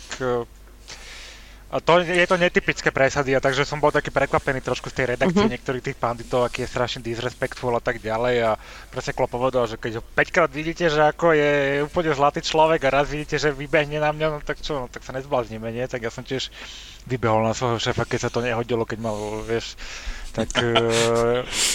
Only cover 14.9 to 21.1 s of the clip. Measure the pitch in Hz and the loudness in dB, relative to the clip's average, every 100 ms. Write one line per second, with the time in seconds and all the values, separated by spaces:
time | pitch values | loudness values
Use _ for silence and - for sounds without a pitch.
14.9 | - - 131 139 135 110 110 113 117 127 | -10 -10 -8 -2 -2 0 -6 -6 -4 -4
15.9 | 127 113 - 120 131 - - - - - | -4 -6 -8 -6 -4 -4 -10 -16 -16 -16
16.9 | - - 123 117 110 113 107 127 113 123 | -16 -6 0 2 4 2 2 0 0 0
17.9 | 120 117 120 120 120 120 117 120 117 113 | -2 -2 -2 -2 -2 -2 -2 -2 -2 -2
18.9 | 113 113 104 107 110 110 113 - - - | -4 -4 -4 -4 -6 -2 -2 -4 -10 -12
19.9 | - - - - - 113 - 120 117 117 | -10 -10 -8 -6 -4 -2 0 2 2 4
20.9 | 113 117 | 4 4